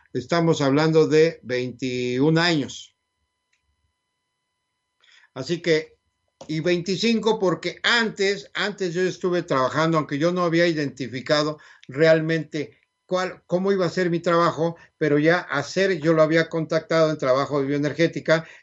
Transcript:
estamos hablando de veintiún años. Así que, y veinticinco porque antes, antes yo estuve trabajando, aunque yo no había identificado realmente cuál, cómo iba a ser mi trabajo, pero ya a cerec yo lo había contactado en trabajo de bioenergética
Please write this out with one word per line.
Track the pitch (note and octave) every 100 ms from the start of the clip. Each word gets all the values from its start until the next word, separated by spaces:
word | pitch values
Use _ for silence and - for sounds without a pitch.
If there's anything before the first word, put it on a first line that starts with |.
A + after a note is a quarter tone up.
| _
estamos | B2+ B2 E3+ E3 D3+
hablando | C#3 C#3+ D#3+ D#3+ D3
de | D3+ E3 D#3+
veintiún | A2 B2 B2+ A#2 C3 B2+ B2 B2 D3+ D#3+
años. | F3 D#3+ A#2+ - - _ _ _ _ _ _ _ _ _ _ _ _ _ _ _ _ _ _ _ _ _ _ _ _
Así | C3 C3 E3+
que, | E3+ D#3 D#3 _ _ _ _ _ -
y | D#3
veinticinco | D#3+ F3 F#3 F#3 A3+ A3+ G#3+ -
porque | F#3 D#3+ F3 -
antes, | G3+ A#3 A3 E3 G3 G3 -
antes | - G3 G3+ F3+
yo | E3+
estuve | F#3 F#3 F#3 F3
trabajando, | E3+ C#3 B2+ C3 D#3+ D#3+
aunque | C#3 C#3+
yo | E3+
no | F3+
había | F3 E3 F3
identificado | D#3 C#3 A2+ A#2+ B2 A2+ D3+ D3+ D3+ - - -
realmente | C#3 D#3+ D#3+ D#3 D#3+ D3+ D#3+ C3+ - _ _ -
cuál, | F3+ F#3 - -
cómo | F3+ F#3+
iba | G3 E3+
a |
ser | F#3 F3+
mi | E3+
trabajo, | F3 E3+ E3+ C#3+ E3 E3 - _
pero | D3+ D3
ya | D#3 F3
a | - C#3
cerec | - F#3 G3 E3+
yo | D#3
lo | D#3+
había | D#3 E3 D#3+
contactado | E3 D#3 D#3+ D#3 E3 D#3
en | D3+
trabajo | C3+ B2+ C3 C#3+
de | C3+
bioenergética | C#3+ D3 - E3 D3+ C3+ D#3+ D#3+ -